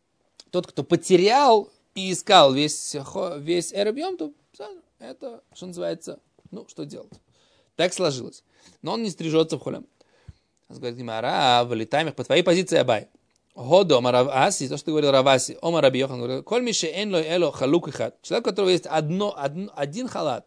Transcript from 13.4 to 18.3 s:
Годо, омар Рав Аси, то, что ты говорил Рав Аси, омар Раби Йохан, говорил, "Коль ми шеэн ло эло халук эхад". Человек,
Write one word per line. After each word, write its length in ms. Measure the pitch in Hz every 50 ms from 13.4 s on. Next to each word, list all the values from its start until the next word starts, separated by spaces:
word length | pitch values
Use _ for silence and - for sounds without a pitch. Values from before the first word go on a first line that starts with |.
| _ _ _
Годо, 420 | - 120 131 170 196 196 160 139
омар 160 | 120 127 123 123
Рав 140 | 123 127 139
Аси, 360 | 135 131 151 202 - - 139
то, 100 | 127 147
что 80 | 147 -
ты 60 | 165
говорил 200 | 156 151 147 139
Рав 140 | 135 131 131
Аси, 300 | 139 135 127 - - - -
омар 220 | - 165 170 156 139
Раби 160 | 131 127 127
Йохан, 180 | 135 139 127
говорил, 260 | 123 120 123 131 139 -
"Коль 180 | - 214 247
ми 100 | 247 233
шеэн 420 | 190 - 170 156 151 190 214 208 185
ло 80 | 160
эло 300 | 160 156 170 185 170 143
халук 380 | - - 131 135 156 175 - 151
эхад". 320 | - - 113 120 _ _
Человек, 260 | _ -